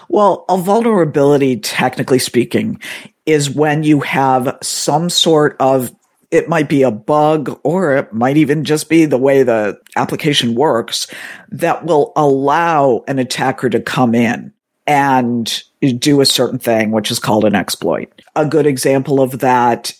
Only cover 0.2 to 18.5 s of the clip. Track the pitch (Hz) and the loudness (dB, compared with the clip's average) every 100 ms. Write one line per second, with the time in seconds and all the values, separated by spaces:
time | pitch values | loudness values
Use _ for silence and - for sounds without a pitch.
0.2 | 202 165 - 185 175 220 233 208 156 151 | 2 2 -2 -2 0 0 2 2 2 2
1.2 | 139 143 135 120 - - 175 - - 131 | 4 4 2 -2 -4 -2 -2 -2 0 0
2.2 | - 185 - 117 107 101 - - - _ | 0 -2 0 -2 -4 -6 -12 -18 -20 _
3.2 | - 151 143 135 151 147 151 147 - 165 | 0 0 0 0 0 0 2 0 0 0
4.2 | 135 131 127 - - - - 147 175 - | 2 2 0 -6 -8 -6 -2 -2 -2 0
5.2 | - 156 147 - 135 135 120 - _ _ | 2 4 2 2 0 0 -2 -10 _ _
6.2 | _ 165 139 160 147 147 131 107 - 151 | _ 0 0 0 0 2 2 0 -2 2
7.2 | 151 156 127 - 135 180 170 135 - 113 | 2 0 -4 -6 -4 -2 0 0 -2 -2
8.2 | 123 151 139 151 139 151 - 160 156 127 | 0 2 2 0 0 -2 0 2 2 2
9.2 | 135 139 120 113 104 - _ - 127 156 | 4 4 4 2 -2 -6 _ -6 -4 -2
10.2 | 156 143 117 117 151 117 110 - - - | -2 -2 -2 0 0 0 -2 -8 -10 -14
11.2 | - - - 135 170 - 160 156 139 151 | -18 -20 -16 -6 -4 -4 0 0 0 0
12.2 | 147 135 139 156 170 156 139 110 - 135 | 2 2 0 0 0 2 2 0 -2 -4
13.2 | 123 - 131 127 127 113 - - 123 117 | -4 -4 -4 -2 -2 -2 -2 -2 0 2
14.2 | 113 110 - - _ _ - 143 139 127 | 0 -2 -10 -20 _ _ -2 0 2 2
15.2 | 120 120 110 - - _ 139 120 151 143 | 0 -2 -4 -8 -12 _ -2 0 2 2
16.2 | 139 - 123 127 117 110 107 110 107 117 | 2 2 -2 -2 -2 0 0 -2 -2 -4
17.2 | - 107 104 98 - - 85 60 - _ | -2 0 2 0 -2 -6 -4 -4 -6 _
18.2 | - 156 151 | -8 -4 0